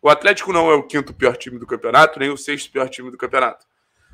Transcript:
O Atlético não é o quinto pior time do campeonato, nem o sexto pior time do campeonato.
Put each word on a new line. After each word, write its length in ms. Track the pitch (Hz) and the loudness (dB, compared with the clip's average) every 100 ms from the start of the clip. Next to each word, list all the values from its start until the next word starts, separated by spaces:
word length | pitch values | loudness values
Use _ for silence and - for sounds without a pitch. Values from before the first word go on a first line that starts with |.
O 80 | 147 | 4
Atlético 460 | 147 196 202 - | 4 4 0 0
não 160 | 175 165 | 0 4
é 40 | |
o 80 | 151 | 2
quinto 300 | 139 151 139 | 2 -6 -6
pior 240 | - 127 120 | -2 -2 -2
time 220 | - 123 | -12 -16
do 80 | 120 | -10
campeonato, 520 | 113 117 123 156 - | -8 0 4 4 2
nem 120 | 135 | -6
o 60 | 139 | -6
sexto 340 | - 143 - | -8 -10 -8
pior 160 | 135 131 | -6 -6
time 220 | 127 127 | -8 -18
do 80 | 127 | -10
campeonato. 480 | 123 135 123 - _ _ _ _ _ | -4 0 0 -2 _ _ _ _ _